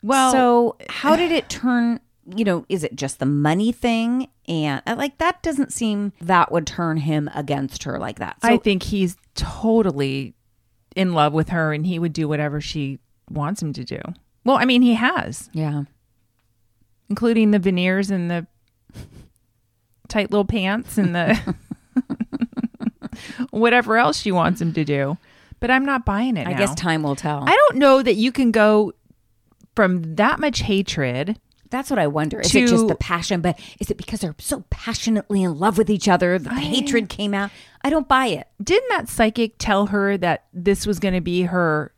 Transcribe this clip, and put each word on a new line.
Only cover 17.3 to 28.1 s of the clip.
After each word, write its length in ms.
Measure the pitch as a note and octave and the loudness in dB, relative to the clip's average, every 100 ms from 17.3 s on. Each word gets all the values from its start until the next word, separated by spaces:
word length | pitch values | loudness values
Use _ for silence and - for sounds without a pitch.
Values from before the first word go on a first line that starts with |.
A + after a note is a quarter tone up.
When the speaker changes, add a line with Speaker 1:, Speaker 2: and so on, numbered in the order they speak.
| A3+ G#3+ | 4 4
Speaker 1:
the 80 | G#3 | 4
veneers 500 | F3+ F3+ F3+ F#3 G3 | 2 0 0 0 0
and 180 | G3 E3+ | -2 -2
the 180 | F3 E3 _ _ _ _ - - - - _ _ _ _ _ _ _ - | -4 -8 _ _ _ _ -20 -20 -20 -20 _ _ _ _ _ _ _ -6
tight 200 | G#3+ G3+ | -4 0
little 120 | G#3 G3 | 0 0
pants 520 | A3+ F#3+ G#3+ C4 - | -2 -2 -2 -4 -2
and 180 | F#3 F3 | 0 0
the 240 | E3+ A3 - - _ - _ - | 2 0 0 -8 _ -18 _ -6
<laughs> 1500 | - C4 A3+ C#4 A#3 - A#3 _ A3+ _ - - - - B3+ | -4 -8 -8 -6 -6 -6 -10 _ -8 _ -18 -16 -18 -10 -6
whatever 460 | G#3+ A#3 B3 A#3 A3 | 0 4 4 2 2
else 220 | B3 D4+ | 2 0
she 120 | G#3+ | -2
wants 300 | F3+ D#3+ F3+ | 0 2 0
him 120 | E3 | -2
to 100 | D#3+ | -2
do. 340 | D3+ C#3+ C#3 D#3+ _ _ _ - | -2 0 -2 -4 _ _ _ -8
But 100 | A#3+ | 0
I'm 140 | C4 C#4 | 2 2
not 200 | C4+ A#3 | -2 -2
buying 320 | G3+ B3+ G#3+ | -2 0 -2
it 100 | C#3+ | -2
Speaker 2:
I 40 | |
Speaker 1:
now. 40 | C#3+ | 0
Speaker 2:
guess 180 | A#2+ D3+ | -2 -2
time 280 | F3 D#3+ | -2 0
will 120 | D3+ C#3 | 0 -2
tell. 280 | D#3 D3 C#3+ | -4 -4 2
Speaker 1:
I 80 | G4 | 4
don't 220 | D5 C4 | 4 6
know 240 | C#4 C4+ | 6 6
that 140 | A#3+ | 4